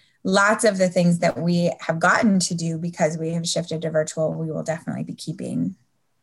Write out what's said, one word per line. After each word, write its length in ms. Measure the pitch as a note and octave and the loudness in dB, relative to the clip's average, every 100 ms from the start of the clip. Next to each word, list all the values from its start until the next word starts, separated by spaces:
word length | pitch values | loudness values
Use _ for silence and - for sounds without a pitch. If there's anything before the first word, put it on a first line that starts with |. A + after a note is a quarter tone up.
| _ _ | _ _
lots 400 | F#3+ F#3+ G3+ A3 | 0 2 4 4
of 140 | A3 F#3+ | 2 4
the 120 | F#3 | 2
things 300 | F3+ F3 E3+ | 4 4 4
that 200 | F3 E3 | 0 0
we 320 | E3 F3 F3 - | 0 2 2 0
have 200 | - E3 | -4 0
gotten 380 | F3 A3 B3 F#3+ | 4 4 4 4
to 140 | F3 | 2
do 240 | E3+ E3 E3 | -2 -4 -4
because 400 | F3 E3+ D#3 E3 | -6 0 0 0
we 140 | D#3+ | -4
have 160 | E3 E3+ | -4 -2
shifted 340 | E3 E3+ D#3+ | -4 -4 -4
to 80 | D#3+ | -2
virtual, 440 | D#3 D#3 - D#3 | -2 -2 -2 -2
we 180 | D#3+ D#3+ | -2 -4
will 120 | D#3 | -6
definitely 400 | D#3 D#3+ - - | -6 -6 -6 -8
be 120 | E3 - | -8 -10
keeping. 600 | - - - - F3 F#3+ _ _ _ _ | -10 -8 -6 -4 -4 -6 _ _ _ _